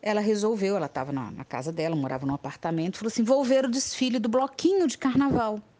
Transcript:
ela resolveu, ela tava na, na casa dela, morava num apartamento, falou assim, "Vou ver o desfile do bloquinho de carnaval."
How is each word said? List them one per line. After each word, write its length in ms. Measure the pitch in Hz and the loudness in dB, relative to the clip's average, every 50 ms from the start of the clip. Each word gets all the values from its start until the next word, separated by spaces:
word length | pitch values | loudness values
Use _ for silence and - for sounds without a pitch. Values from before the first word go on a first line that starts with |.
ela 220 | - 214 208 208 | -4 0 0 2
resolveu, 520 | 208 214 214 208 202 214 233 208 196 190 202 | 2 2 2 2 2 0 2 2 0 0 0
ela 140 | 190 156 139 | 0 -2 -2
tava 240 | - 135 131 143 | -4 -4 -4 -2
na, 180 | 139 135 120 104 | -4 -4 -4 -6
na 140 | 98 110 131 | -8 -12 -10
casa 260 | - - 123 131 160 | -8 -8 -6 -6 -6
dela, 240 | 165 160 156 165 165 | -4 -2 -2 0 0
morava 300 | 151 135 131 131 131 143 | 0 0 -2 -2 -2 -2
num 80 | 135 | -2
apartamento, 640 | 139 143 - 139 - - - 165 165 160 160 180 - | -2 -2 -4 -10 -10 -6 -4 -2 -2 0 -2 -2 -4
falou 120 | - 208 226 | -4 -6 -4
assim, 140 | - - | 0 0
"Vou 220 | 226 214 269 285 277 | 2 4 4 2 4
ver 220 | 240 269 262 262 | 4 4 2 2
o 40 | 247 | 2
desfile 480 | 233 269 - - - - 254 254 233 254 | 0 -2 -4 -4 -2 -2 0 0 0 0
do 120 | 214 233 | 0 0
bloquinho 560 | 220 254 269 269 - - - 339 392 392 349 262 | 2 0 0 0 -4 0 2 2 4 4 2 2
de 80 | - | 0
carnaval." 640 | - - 269 247 269 277 277 262 254 226 220 214 214 - - _ | 0 -2 2 2 4 2 4 2 2 0 0 -2 -6 -8 -14 _